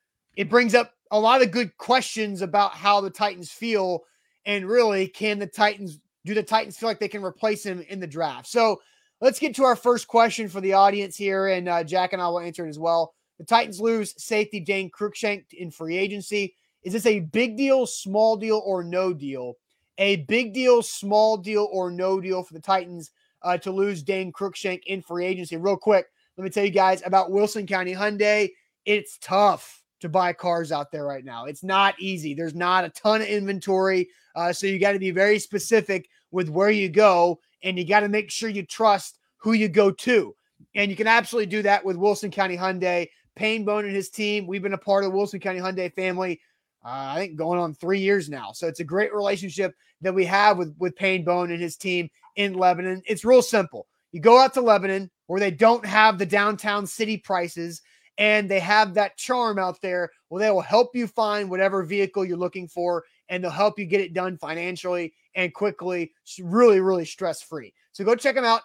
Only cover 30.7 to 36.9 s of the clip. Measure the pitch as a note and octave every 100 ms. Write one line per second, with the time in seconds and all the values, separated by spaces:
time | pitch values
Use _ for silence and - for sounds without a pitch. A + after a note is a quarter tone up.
30.7 | D#3 C#3+ D#3+ C#3+ C#3 B2+ A#2 C3 D3 F#3
31.7 | F#3+ G3 G3 F#3+ F#3 D3+ C#3+ E3 D#3+ F3
32.7 | F#3 E3+ - G#3+ A3 G#3 G#3 G3 G3 -
33.7 | F#3+ F#3+ F#3 F3+ _ _ E3+ F3 F3 G3
34.7 | F#3+ G3+ G3+ F#3+ F3+ G3+ G#3+ - G3+ -
35.7 | A3+ - F#3 - _ _ F#3 E3 D#3 G3+
36.7 | G#3+ F#3+